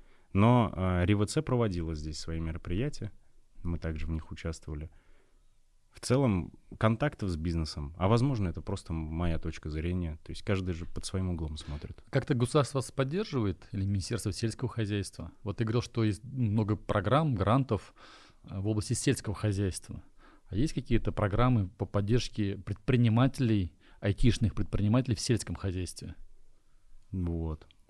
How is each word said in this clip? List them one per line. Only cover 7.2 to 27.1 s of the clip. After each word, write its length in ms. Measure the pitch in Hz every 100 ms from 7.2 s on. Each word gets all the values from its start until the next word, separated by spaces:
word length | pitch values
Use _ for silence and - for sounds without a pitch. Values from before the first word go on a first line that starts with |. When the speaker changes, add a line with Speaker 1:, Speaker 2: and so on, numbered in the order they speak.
| 98
Speaker 1:
с 60 | 80
бизнесом, 580 | 85 82 76 - 71 85
а 120 | 95
возможно, 400 | 117 139 120 92
это 120 | 78
просто 320 | - 95 -
моя 460 | 80 78 82 85 80
точка 320 | 82 - 80
зрения, 480 | 78 87 90 85 76
то 60 | -
есть 120 | -
каждый 320 | - 98 92
же 120 | 82 87
под 180 | -
своим 260 | - 95 92
углом 260 | 82 78 76
смотрит. 460 | - 73 - - -
Speaker 2:
Как-то 240 | 135 -
государство 440 | 123 120 151 131 139
вас 120 | -
поддерживает 800 | - 135 180 220 139 104 87 -
или 140 | 101
Министерство 480 | 98 101 - 110 107
сельского 360 | - 113 - 120
хозяйства? 640 | - 101 104 95 - 80 -
Вот 140 | 104 98
ты 60 |
говорил, 180 | 110 117
что 200 | - 117
есть 220 | 110 98
много 500 | - 131 113 107 104
программ, 640 | 107 - 107 98 139 160 107
грантов, 580 | 95 135 127 104 - - - - - -
а, 180 | - 98
в 60 | 101
области 280 | 107 -
сельского 420 | 113 135 117 - 98
хозяйства. 640 | 107 98 98 - - 76 - - - - -
А 80 | 95
есть 180 | 156
какие-то 380 | - - - -
программы 560 | 92 98 101 127 117 90
по 180 | - 98
поддержке 720 | 104 101 120 - - 98 98
предпринимателей, 1160 | - 98 - 123 117 113 135 - 120 104 87 - - -
айтишных 560 | 101 - 120 - 110 -
предпринимателей 580 | 101 - 104 123 127
в 60 | 107
сельском 340 | - 110 -
хозяйстве? 600 | 87 98 90 90 - 85 - - - - - _ - - - -